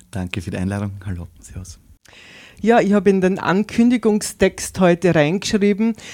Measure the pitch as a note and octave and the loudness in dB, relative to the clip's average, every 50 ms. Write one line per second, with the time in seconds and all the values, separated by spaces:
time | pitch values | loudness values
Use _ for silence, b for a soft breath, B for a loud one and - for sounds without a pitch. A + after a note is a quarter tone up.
0 | _ _ - F#2+ F2+ F2+ - G2 F2+ - G2+ G2 F#2 G2 G2+ G2+ G#2 G2+ G2 G2 | _ _ -8 -8 -8 -6 -8 -8 -8 -6 -6 -4 -4 -4 -4 -4 -6 -8 -10 -10
1 | F#2+ G2 F2+ E2+ E2+ - _ - - - - F#2 F#2 - - - _ _ _ _ | -10 -10 -10 -10 -12 -14 _ -20 -20 -20 -18 -18 -18 -18 -20 -20 _ _ _ _
2 | _ B B B B B B B B B B B B G#3+ A#3 A#3 E3 F#3+ G3+ G#3 | _ B B B B B B B B B B B B 2 4 4 4 4 2 2
3 | F3+ G3+ F#3+ F#3+ F#3 F#3 G3 - - D3 E3+ G3 G#3+ - - - A#3 B3 B3+ A3+ | 4 4 2 4 2 0 0 -2 -2 0 0 0 0 -2 0 2 2 2 2 2
4 | - A3 G#3+ G#3 - - - - F#3+ F#3+ F#3+ - - - - - F#3+ F3 F3 E3+ | 2 0 0 0 -2 -6 -2 0 0 0 0 -2 -10 -8 -2 2 2 4 4 4
5 | - F3+ E3 D#3+ D3 D3 F3+ G3+ - - - G#3 G3+ G3+ G#3 G3 A3+ A#3 A3 B | 2 2 4 4 2 2 0 -2 -4 -2 -2 0 2 0 0 0 0 -2 -2 B
6 | B B | B B